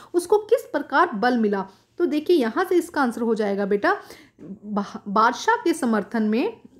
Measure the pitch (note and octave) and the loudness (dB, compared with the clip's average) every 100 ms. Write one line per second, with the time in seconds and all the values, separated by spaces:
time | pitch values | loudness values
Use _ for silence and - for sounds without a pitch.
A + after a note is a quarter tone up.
0 | - F4 F4 G#4+ G#4+ C5 - D4+ - C#4 | -6 -4 2 0 2 0 0 -6 -2 0
1 | F4+ A3 B3 B3 G#3+ G3+ F#3+ - _ - | 0 2 0 2 0 -2 -6 -14 _ -4
2 | F4 D4+ D4+ F4 A3+ B3 F4+ F4+ D#4+ - | -2 0 2 2 2 -2 0 0 0 -2
3 | C4 A3+ A3+ A3 G#3 G3 G3+ G3+ D#4 G4+ | -2 0 -2 0 0 -2 0 0 0 -2
4 | - - - _ - G3 G#3 G3+ G3+ - | -6 -20 -20 _ -18 -16 -8 -6 -6 -10
5 | - G3+ A3 - - A#4 F#4 E4 A#3+ A3 | -4 2 2 2 0 0 0 0 0 0
6 | F#3+ A#3 G#3+ A3 F#4+ - - - | -2 -2 0 0 -2 -6 -20 -20